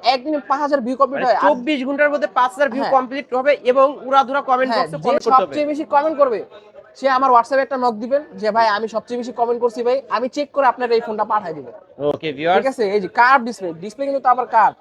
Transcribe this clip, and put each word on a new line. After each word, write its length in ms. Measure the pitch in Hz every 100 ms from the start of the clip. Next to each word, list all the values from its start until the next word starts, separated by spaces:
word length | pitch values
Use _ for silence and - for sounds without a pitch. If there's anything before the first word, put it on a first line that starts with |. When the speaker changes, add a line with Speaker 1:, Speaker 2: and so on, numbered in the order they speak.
Speaker 1:
একদিনে 360 | 220 262 285 294 -
পাঁচ 120 | 277
হাজার 220 | 285 277
ভিউ 140 | 226 262
কমপ্লিট 280 | 262 277
Speaker 2:
মানে, 20 | 254
Speaker 1:
হয়, 100 | 180
আর 200 | 175 254
Speaker 2:
চব্বিশ 300 | 247 285 262
ঘন্টার 240 | 277 294
মধ্যে 180 | 285 294
পাঁচ 240 | 262 254
হাজার 180 | 262 277
ভিউ 120 | 262
Speaker 1:
হ্যাঁ। 120 | 208
Speaker 2:
কমপ্লিট 400 | 262 254 277 277
হবে 240 | 247 269 269
এবং 360 | 240 262 277 254 254
উড়াধুরা 360 | 269 254 277
কমেন্ট 300 | 269 247 262
Speaker 1:
হ্যাঁ, 140 | 220 170
Speaker 2:
বক্সে 120 | 156
Speaker 1:
যে 60 |
Speaker 2:
কমেন্ট 200 | 196 285
করতে 120 | 226 262
হবে। 100 | 190
Speaker 1:
সবচেয়ে 200 | 294 294
বেশি 180 | 294
কমেন্ট 340 | 302 285 311 285
করবে, 220 | 269 196 131 - - - - -
সে 140 | 262
আমার 220 | 254 269
WhatsApp-এ 300 | 233 226 269
একটা 160 | 262 269
নক 160 | 247
দিবেন 280 | 208 233 285 202
যে, 180 | 190 214
"ভাই, 160 | 220 220
আমি 200 | 208 220
সবচেয়ে 300 | 220 - 247
বেশি 140 | 240
কমেন্ট 300 | 240 233 240
করছি 220 | 233 240
ভাই, 180 | 240 269 -
আমি 180 | 214 254
চেক 220 | 294 285
করে 160 | 285 254
আপনার 240 | 247 240
এই 100 | 226
ফোনটা 220 | 220 214
পাঠাই 300 | 214 214 180
দিব।" 140 | 156 120 - _ -
Speaker 2:
ওকে, 340 | 147 - 160
ভিউয়ার্স। 280 | 135 165 190
Speaker 1:
ঠিক 80 | 262
আছে, 240 | 262 202
এই 100 | 208
যে 60 | 185
কার্ভ 380 | - 240 269 233
ডিসপ্লে, 280 | - 180
ডিসপ্লে 320 | 160 208 - 277
কিন্তু 160 | 277
তো 80 | 254
আবার 180 | 247 233
কার্ভ। 280 | 226 185 -